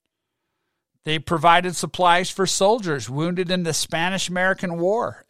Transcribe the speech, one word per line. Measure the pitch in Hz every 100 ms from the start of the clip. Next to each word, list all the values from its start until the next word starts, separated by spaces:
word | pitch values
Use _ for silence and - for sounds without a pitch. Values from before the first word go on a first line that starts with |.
| _ _ _ _ _ _ _ _ _ _
They | 156 156
provided | - 165 170 170 180 165
supplies | 175 - 180 175 185
for | - 185
soldiers | - 196 240 185 143 107
wounded | 139 170 180 180
in | 180
the | 170
Spanish-American | 151 - 165 175 190 - 180 185 185 185 170
War | 175 220 - 110